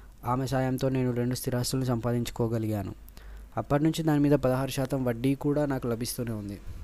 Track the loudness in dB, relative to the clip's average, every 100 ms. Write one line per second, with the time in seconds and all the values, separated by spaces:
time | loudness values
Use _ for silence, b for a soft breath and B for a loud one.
0 | B B -2 0 0 0 0 0 0 2
1 | 2 2 0 -2 -2 -2 0 0 0 0
2 | 0 0 -2 0 0 0 0 -2 -4 -8
3 | -16 B B B B -6 0 2 4 2
4 | 2 4 6 6 4 2 0 -2 -2 0
5 | 0 0 0 2 2 2 0 0 -2 -2
6 | -4 -4 -4 -4 -6 -8 -10 -12